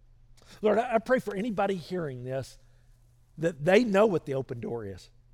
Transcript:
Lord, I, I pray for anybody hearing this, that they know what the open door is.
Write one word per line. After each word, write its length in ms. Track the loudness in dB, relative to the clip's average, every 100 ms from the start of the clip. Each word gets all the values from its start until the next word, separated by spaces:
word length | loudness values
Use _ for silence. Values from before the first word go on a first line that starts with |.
| -20 -20 -20 -20 -20 -4
Lord, 160 | 2 2
I, 160 | 2
I 40 | -2
pray 200 | 2 0
for 160 | 0
anybody 400 | -4 -4 -2 -2
hearing 480 | -4 -6 -6 -6 -8
this, 360 | -8 -8 -8 -14 -20 -20 _ _ _ _ _ -4
that 260 | -4 -2
they 180 | 4 4
know 240 | 6 4 4
what 200 | 2 -2
the 80 |
open 260 | -4 -4 -8
door 240 | -8 -8
is. 260 | -8 -12 -18 _ _